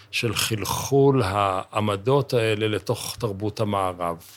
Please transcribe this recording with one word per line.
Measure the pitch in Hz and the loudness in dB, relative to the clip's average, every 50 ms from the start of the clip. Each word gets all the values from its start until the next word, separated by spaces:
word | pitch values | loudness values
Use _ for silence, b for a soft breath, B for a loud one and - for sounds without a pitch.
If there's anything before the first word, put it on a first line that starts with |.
| B B | B B
של | B - - 117 101 | B -4 -2 -2 -2
חלחול | - - - 113 107 - - 147 - - - 135 139 139 139 135 131 107 | -2 -2 -2 -2 -2 -2 -2 -2 -2 -2 2 4 6 6 6 6 4 2
העמדות | 95 98 104 101 98 95 95 - - - 110 107 107 101 95 95 127 139 143 127 - - | 2 2 2 2 2 0 -2 -4 -4 -2 -2 0 0 0 -2 0 2 2 2 2 2 0
האלה | 120 113 113 110 104 110 110 | 0 2 2 0 0 0 -2
לתוך | 107 98 - - 113 - - - - - | -2 -2 -2 -4 -6 -4 -6 -10 -8 -6
תרבות | - 110 98 95 107 104 - - | -6 -6 -4 -4 -4 -4 -2 -2
המערב. | 110 104 101 98 95 92 90 87 87 85 85 82 - - - | -2 0 0 0 0 -2 -2 -2 -4 -4 -4 -6 -10 -18 -18